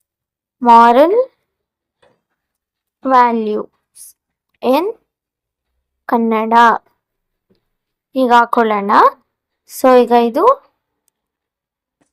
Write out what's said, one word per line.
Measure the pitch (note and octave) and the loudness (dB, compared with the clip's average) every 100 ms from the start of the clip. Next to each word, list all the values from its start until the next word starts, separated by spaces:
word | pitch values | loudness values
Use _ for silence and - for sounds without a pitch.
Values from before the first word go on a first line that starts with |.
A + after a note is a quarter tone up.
| _ _ _ _ _ _ | _ _ _ _ _ _
moral | A#3+ A#3 A#3 A#3+ D#4+ A4 C5 _ _ _ _ _ _ _ _ _ _ _ _ _ _ _ _ _ | 2 4 4 2 2 0 -4 _ _ _ _ _ _ _ _ _ _ _ _ _ _ _ _ _
value. | C4+ C4 A#3+ A#3 G#3+ G#3+ - _ _ _ - _ _ _ _ _ | -2 0 0 -2 -6 -8 -10 _ _ _ -20 _ _ _ _ _
in | A#3 C4+ F#4+ - _ _ _ _ _ _ _ _ _ _ - | -4 -4 -4 -10 _ _ _ _ _ _ _ _ _ _ -8
ಕನ್ನಡ. | A#3+ A3+ A3 A3+ A#3 A#3 - - _ _ _ _ _ _ _ _ _ _ _ _ | -4 -2 -4 -2 2 2 0 -8 _ _ _ _ _ _ _ _ _ _ _ _
ಈಗ | C4 B3+ | -6 0
ಹಾಕೊಳ್ಳೋಣ. | A#3+ A#3 - A3+ G#3 G3+ B3 A#4+ - _ _ _ _ _ | 0 0 -2 -2 -4 -2 0 0 -2 _ _ _ _ _
So | - C4 B3+ | -4 2 2
ಈಗ | A#3 A#3+ | 2 0
ಇದು | A#3 A#3+ A4 C#5 _ _ _ _ _ _ _ _ _ _ _ _ _ _ _ | -2 0 0 -2 _ _ _ _ _ _ _ _ _ _ _ _ _ _ _